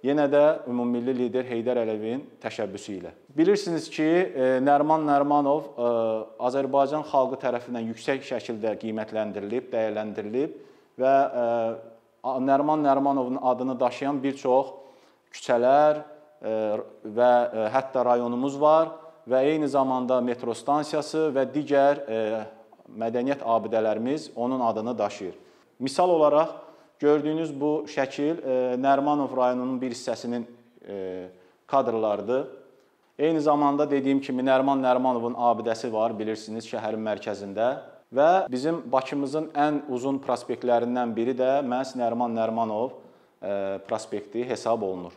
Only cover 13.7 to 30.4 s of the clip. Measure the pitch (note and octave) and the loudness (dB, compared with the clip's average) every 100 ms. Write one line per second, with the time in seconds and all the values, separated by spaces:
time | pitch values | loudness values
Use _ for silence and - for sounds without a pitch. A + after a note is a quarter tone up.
13.7 | B2 B2+ B2 C#3 C#3+ C3+ C3+ C3 B2+ C3 | 0 -2 0 -4 -2 -2 -2 2 2 2
14.7 | - - - _ _ _ - - A#2+ B2 | -10 -20 -20 _ _ _ -12 0 2 6
15.7 | C#3 D3+ D3+ D3 - - _ A2 A2 A2 | 6 6 2 -6 -20 -20 _ -4 -2 0
16.7 | G#2+ - - A2 G#2+ B2 B2 A#2+ A2+ G#2+ | -2 -6 -14 -6 2 6 6 2 -2 0
17.7 | C3 C3 C3 B2 A#2+ A#2+ A#2+ C#3 C#3 D3+ | 0 0 0 2 2 2 -2 -4 2 6
18.7 | D#3+ D#3+ - - _ - B2+ C#3 D#3 D3 | 6 4 -4 -20 _ -2 2 2 2 0
19.7 | C#3 C3 B2+ B2 B2+ B2 A#2+ A#2+ A2+ - | 0 0 0 0 0 0 -4 -6 -6 -2
20.7 | D3 D3 D#3 D3 D#3+ D#3 C3+ B2+ D3 C#3 | -2 0 -4 -2 -2 0 0 0 -2 2
21.7 | C#3 C#3 C#3+ D3 A2 A2 A2 G#2+ - - | 4 4 2 -2 -2 -2 -4 -8 -16 -20
22.7 | - - G#2+ A2+ B2 B2+ C#3 A2+ A#2 G#2+ | -20 -20 -6 -2 -2 -2 -2 0 0 2
23.7 | A2 A2 G#2+ A#2+ D3+ D3+ - A#2+ C3 A#2+ | 0 0 0 -2 -4 -6 -6 -4 0 0
24.7 | A2 A2+ A2+ G#2 - F#2+ E2 - _ _ | -2 -4 -2 -4 -4 -12 -12 -20 _ _
25.7 | _ C3 C3+ F3+ E3+ D3 D3 D#3+ - - | _ -4 0 2 6 6 6 2 -4 -18
26.7 | - _ _ D3 D3+ D3 D#3 D#3+ C#3 D3 | -20 _ _ 4 4 2 -2 -4 -2 -2
27.7 | D3+ - - C3+ - D3 E3+ C3 B2+ B2+ | -2 -4 -4 -4 -2 -2 -2 -2 0 0
28.7 | B2+ C3+ C#3 D3 D3 C3 B2+ B2 B2+ B2+ | 0 2 2 2 0 0 0 0 0 -4
29.7 | B2+ B2+ A#2 - A#2 A#2+ A#2+ | -4 -6 -6 -8 -6 -6 -6